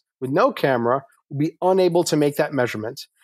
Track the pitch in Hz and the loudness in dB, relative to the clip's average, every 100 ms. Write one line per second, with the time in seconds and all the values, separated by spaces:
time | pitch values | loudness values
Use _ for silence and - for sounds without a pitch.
0 | _ - 127 160 208 - 147 123 117 135 | _ -12 -4 2 2 2 0 2 2 0
1 | - _ _ 139 160 - 180 190 180 170 | -4 _ _ -4 -4 -2 0 2 4 2
2 | 170 151 147 143 151 139 123 110 110 139 | 0 2 0 0 -4 0 -2 -4 -10 -12
3 | - _ | -18 _